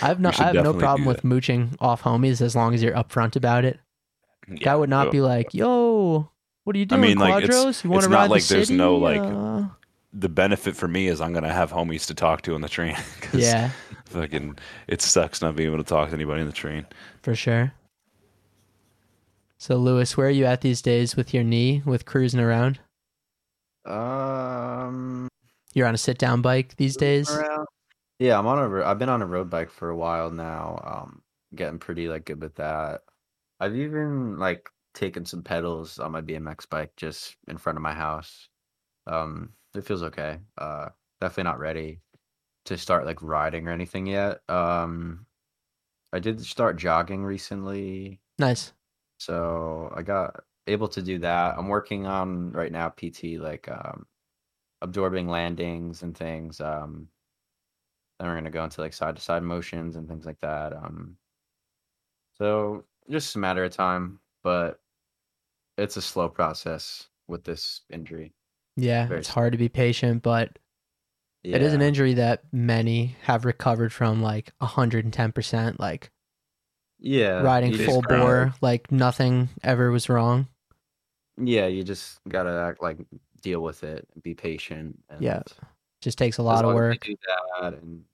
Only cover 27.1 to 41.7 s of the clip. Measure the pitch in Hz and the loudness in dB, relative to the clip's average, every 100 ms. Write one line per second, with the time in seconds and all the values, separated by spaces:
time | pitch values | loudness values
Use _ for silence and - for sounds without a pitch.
27.1 | 143 147 151 151 151 151 _ _ _ _ | 2 2 -2 -2 -4 -6 _ _ _ _
28.1 | - 127 107 107 139 127 95 90 104 127 | 0 4 4 4 2 0 0 0 0 0
29.1 | 123 95 90 90 85 82 - 85 82 82 | 0 -2 -4 -4 -4 -6 -8 -8 -4 -2
30.1 | 85 82 82 82 80 80 82 - - - | -2 -4 -6 -8 -8 -8 -10 -10 -12 -12
31.1 | - _ _ _ - 82 85 - 85 85 | -18 _ _ _ -10 -8 -8 -10 -8 -6
32.1 | 80 78 76 78 - 76 78 76 - - | -8 -10 -12 -12 -8 -6 -4 -6 -8 -14
33.1 | _ _ _ _ _ 98 117 151 151 151 | _ _ _ _ _ -6 -4 -4 -4 -4
34.1 | 139 123 85 92 87 - _ _ - 98 | -4 -4 -4 -4 -4 -10 _ _ -6 -6
35.1 | 90 87 87 85 85 85 82 80 - 80 | -6 -12 -12 -6 -4 -4 -6 -10 -10 -8
36.1 | 80 80 78 78 76 - 78 78 - 82 | -8 -8 -10 -10 -14 -8 -8 -8 -10 -12
37.1 | - - - - 80 - 78 78 78 78 | -12 -16 -20 -16 -8 -6 -6 -6 -6 -6
38.1 | 78 78 - - _ _ _ _ _ - | -6 -12 -20 -20 _ _ _ _ _ -6
39.1 | 80 78 78 82 - _ 101 - 98 82 | -6 -6 -10 -16 -20 _ -12 -6 -6 -6
40.1 | 78 76 80 101 - 76 73 76 - _ | -8 -10 -10 -16 -14 -12 -10 -12 -16 _
41.1 | _ 92 - 87 65 78 | _ -6 -4 -4 -4 -6